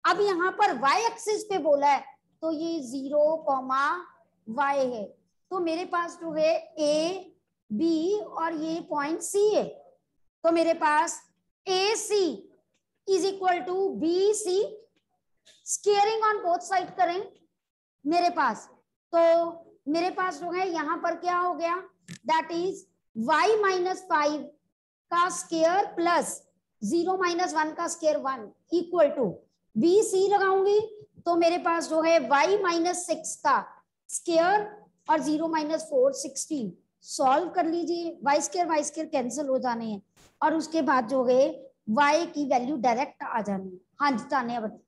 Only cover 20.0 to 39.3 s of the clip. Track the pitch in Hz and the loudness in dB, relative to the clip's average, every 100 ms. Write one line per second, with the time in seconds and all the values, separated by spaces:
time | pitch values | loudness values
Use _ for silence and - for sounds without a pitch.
20 | 359 - 370 285 349 349 381 330 294 294 | -2 -2 -4 -4 -6 -4 -2 -2 -4 -2
21 | 349 339 349 359 359 302 339 370 370 _ | -4 -4 -2 0 0 -2 -2 -4 -8 _
22 | - - 233 320 320 339 370 - - _ | -20 -12 0 0 0 -4 -4 -6 -14 _
23 | _ 226 233 311 359 440 403 370 359 370 | _ -6 0 2 4 4 2 2 -2 -4
24 | - 320 294 302 247 _ _ _ _ _ | -2 0 2 -2 -10 _ _ _ _ _
25 | _ 339 359 - - 330 330 370 403 - | _ 0 0 -2 -6 0 2 2 0 0
26 | 339 339 220 - _ _ _ _ 202 339 | 2 2 0 -8 _ _ _ _ -2 0
27 | 339 381 359 349 359 311 311 311 339 - | 0 0 0 0 -2 0 -2 -4 -6 -2
28 | 311 294 262 262 208 _ _ 339 349 349 | 0 0 -2 -6 -12 _ _ -2 0 2
29 | 294 - 214 156 _ _ _ 214 320 392 | 2 2 -4 -4 _ _ _ 0 4 4
30 | - 381 381 403 381 392 392 415 440 - | 4 2 2 4 4 4 4 2 0 -12
31 | - - - 339 339 349 349 339 285 320 | -20 -8 -2 2 2 2 0 -2 0 0
32 | 320 330 247 277 320 415 381 330 339 349 | 4 2 4 2 4 2 2 0 0 -2
33 | - 320 - - 294 233 - - _ _ | -4 -6 -6 -4 2 2 0 -18 _ _
34 | _ - - 330 349 415 415 - - _ | _ -10 0 2 4 2 0 -10 -20 _
35 | - 311 277 302 320 320 302 320 311 277 | -2 0 0 -2 -2 -2 -2 -4 -2 2
36 | 269 262 294 - - 302 208 - _ _ | 2 0 -8 -10 -6 -6 -6 -10 _ _
37 | - - 262 285 349 370 330 339 311 339 | -14 0 2 2 0 -2 -2 -2 -2 -4
38 | 339 302 240 302 - 370 339 311 294 - | -6 -4 0 0 0 -2 0 0 -2 -8
39 | 311 285 240 | -4 -4 -4